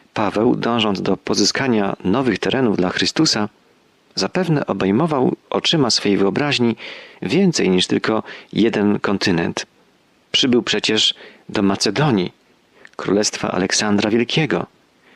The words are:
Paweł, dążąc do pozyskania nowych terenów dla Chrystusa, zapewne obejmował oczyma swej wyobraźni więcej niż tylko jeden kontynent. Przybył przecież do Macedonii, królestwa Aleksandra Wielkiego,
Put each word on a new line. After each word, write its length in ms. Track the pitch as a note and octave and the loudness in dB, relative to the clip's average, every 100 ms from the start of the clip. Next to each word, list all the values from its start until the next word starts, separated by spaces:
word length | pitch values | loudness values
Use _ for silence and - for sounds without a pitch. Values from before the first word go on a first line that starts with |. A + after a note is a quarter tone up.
| _ | _
Paweł, 420 | - G2+ G2+ A#2+ G#2+ | -4 -2 2 2 2
dążąc 460 | A#2 A#2+ A2 F#2+ | 0 0 0 -2
do 140 | F#2+ F#2 | -2 -2
pozyskania 800 | - G2+ G2+ - C3+ A2 G2 - | -2 0 0 0 0 0 0 -2
nowych 340 | F#2 A#2+ C3 F#2 | -2 0 0 -2
terenów 380 | - C3+ A#2+ F2+ | -2 0 0 0
dla 120 | F2+ | 0
Chrystusa, 600 | - F#2 - D#3+ A2+ G#2 _ _ _ _ _ _ | -2 -2 0 0 0 -4 _ _ _ _ _ _
zapewne 520 | A#2+ - F3+ F3 D3 - | -6 -4 -2 0 0 0
obejmował 720 | G2 F#2+ G#2+ E3 C#3 B2+ - - | 0 2 2 2 0 0 -2 -4
oczyma 400 | - - E3 A#2+ | -2 0 2 2
swej 260 | - G#2 F#2+ | 0 0 2
wyobraźni 600 | G2 A2 C#3+ B2+ A#2 A2+ - - - - | 2 0 0 0 0 0 -8 -18 -20 -10
więcej 480 | F2+ D#3 G3 - F#2 | -2 2 2 2 2
niż 160 | F#2 - | 2 2
tylko 360 | A2+ - A2 - - - | 0 0 -2 -4 -14 -6
jeden 480 | G2+ A2 G#2+ G#2 G#2 | 0 2 2 2 0
kontynent. 640 | - G2 G#2 E2+ F2+ - - _ _ _ _ _ _ | -2 -2 0 0 -2 -6 -12 _ _ _ _ _ _
Przybył 300 | - C3+ A#2+ | 0 2 2
przecież 520 | G#2 G#2 - G#2+ - - - - - | 0 -2 0 0 0 -4 -10 -20 -8
do 140 | A2 | -2
Macedonii, 680 | G2 G2 A2 A#2 D3+ G#2 F2+ - _ _ _ _ - - | 0 0 -2 0 2 0 -2 -8 _ _ _ _ -20 -8
królestwa 540 | - G2+ G#2 - G#2+ | 0 0 0 -2 -4
Aleksandra 600 | F2+ F#2+ - G#2+ G2+ G#2+ | -2 -2 0 0 0 2
Wielkiego, 560 | A#2 A#2+ D#3+ C#3 F2+ - _ _ _ _ | 0 0 -2 0 -2 -4 _ _ _ _